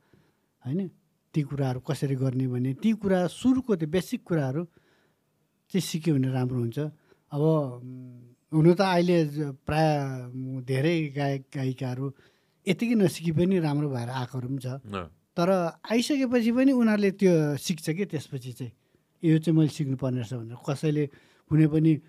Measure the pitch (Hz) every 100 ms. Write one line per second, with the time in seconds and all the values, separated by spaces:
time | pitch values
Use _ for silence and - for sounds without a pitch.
0 | _ _ _ _ _ _ 127 165 185 -
1 | _ _ _ 160 139 143 135 127 - 139
2 | 143 135 135 127 131 123 127 135 220 208
3 | 202 185 180 - 254 262 254 190 156 180
4 | - 240 - 165 135 139 175 _ _ _
5 | _ _ _ _ _ _ _ 190 - 165
6 | 165 143 131 131 127 127 117 127 151 -
7 | _ _ - 143 156 156 139 123 127 127
8 | 127 123 120 123 - 156 160 175 190 175
9 | 180 175 156 147 143 131 - 151 160 147
10 | 139 131 123 127 131 131 123 131 156 170
11 | 151 135 139 139 135 143 131 127 131 123
12 | 139 - _ _ _ _ - 180 240 233
13 | 180 - 170 160 180 190 156 143 147 127
14 | 123 131 120 131 123 135 127 135 107 98
15 | 80 _ _ - 175 190 165 - - 226
16 | 233 285 262 247 226 233 269 254 226 214
17 | 202 190 190 170 151 139 - 160 - 160
18 | 196 151 - 139 123 117 123 - _ _
19 | _ - 170 160 165 160 151 - 139 131
20 | 131 127 110 127 113 120 - 139 156 151
21 | 143 - _ _ - 156 156 156 160 151